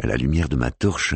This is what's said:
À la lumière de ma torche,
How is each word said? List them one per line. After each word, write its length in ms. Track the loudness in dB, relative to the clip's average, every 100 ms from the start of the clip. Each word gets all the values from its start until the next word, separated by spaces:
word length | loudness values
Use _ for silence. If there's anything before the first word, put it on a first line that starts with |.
À 60 | -2
la 100 | 0
lumière 320 | 2 2 2
de 60 | 0
ma 160 | -2
torche, 420 | 0 -2 0 -2